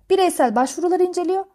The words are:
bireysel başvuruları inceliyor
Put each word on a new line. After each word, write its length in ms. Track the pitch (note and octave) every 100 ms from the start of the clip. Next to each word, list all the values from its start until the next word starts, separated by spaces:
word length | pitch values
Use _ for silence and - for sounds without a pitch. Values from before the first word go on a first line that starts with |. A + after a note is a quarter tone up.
| -
bireysel 440 | F#4+ F4+ F4 B3+
başvuruları 480 | A3 C4 - E4+ F4+
inceliyor 420 | F4+ F4+ E4+ F#4+ F#4+